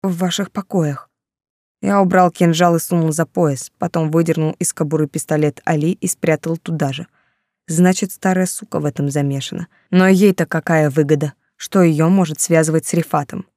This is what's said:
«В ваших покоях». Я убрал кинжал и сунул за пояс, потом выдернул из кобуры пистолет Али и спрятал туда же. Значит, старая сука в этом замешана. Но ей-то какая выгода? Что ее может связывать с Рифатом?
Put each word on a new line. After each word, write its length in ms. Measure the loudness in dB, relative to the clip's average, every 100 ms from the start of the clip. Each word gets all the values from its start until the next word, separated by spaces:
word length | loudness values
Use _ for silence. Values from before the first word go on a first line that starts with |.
«В 140 | -4 -2
ваших 340 | -4 -4 -6
покоях». 580 | -8 -4 -2 -2 -4 -14 _ _ _ _ _ _ _
Я 200 | -2 2
убрал 280 | 4 4 2
кинжал 460 | 2 0 4 2 2
и 40 |
сунул 340 | 0 0 0
за 120 | -2 -4
пояс, 460 | 0 0 0 -10 _
потом 320 | -6 -2 0
выдернул 440 | 0 0 0 -2 -2
из 140 | -6
кобуры 340 | -4 -2 -2 -2
пистолет 540 | -6 -4 0 0 -2
Али 300 | -4 0 -2
и 140 | -2 -6
спрятал 500 | -2 -2 -2 -2 -8
туда 340 | -6 -4 -4
же. 160 | -6 -14 _ _ _ _ _ -6
Значит, 440 | 2 2 2 -4
старая 340 | -4 -2 0 -2
сука 340 | -6 -8 -4
в 60 | -4
этом 240 | -4 -4
замешана. 580 | -2 -2 -4 -8 -10 -12 _ _
Но 180 | 2 4
ей-то 380 | 6 4 2 -2
какая 440 | -4 0 2 2
выгода? 440 | 0 2 0 0 _ _ _
Что 260 | -4 2
ее 280 | 4 4 2
может 320 | 2 0 -2
связывать 440 | 0 2 2 0 0
с 80 |
Рифатом? 520 | -4 0 -4 -4 -12 -14